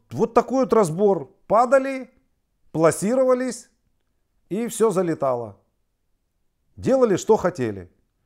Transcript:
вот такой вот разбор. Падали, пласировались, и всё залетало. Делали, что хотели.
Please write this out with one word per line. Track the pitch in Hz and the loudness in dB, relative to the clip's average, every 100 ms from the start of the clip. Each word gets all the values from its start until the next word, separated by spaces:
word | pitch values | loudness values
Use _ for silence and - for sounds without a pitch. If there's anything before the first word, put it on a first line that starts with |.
| - | -12
вот | 117 226 | -4 0
такой | 233 226 262 254 | 0 0 0 2
вот | |
разбор. | 226 180 160 208 185 135 _ - | 2 2 2 0 0 -4 _ -2
Падали, | 202 247 269 269 262 254 _ _ _ _ _ _ | 2 4 2 0 -8 -12 _ _ _ _ _ _
пласировались, | 151 160 156 196 262 254 254 254 - - _ _ _ _ _ _ _ - | 0 2 2 0 0 2 0 -2 -8 -16 _ _ _ _ _ _ _ -10
и | 190 233 | -6 -6
всё | - 226 | -2 0
залетало. | 180 180 156 139 123 113 98 _ _ _ _ _ _ _ _ _ _ _ - | 0 -2 -2 -2 -4 -6 -16 _ _ _ _ _ _ _ _ _ _ _ -8
Делали, | 95 262 240 185 | 0 2 2 0
что | - 214 | 0 0
хотели. | 185 143 120 98 87 _ _ _ | 0 -4 -6 -8 -14 _ _ _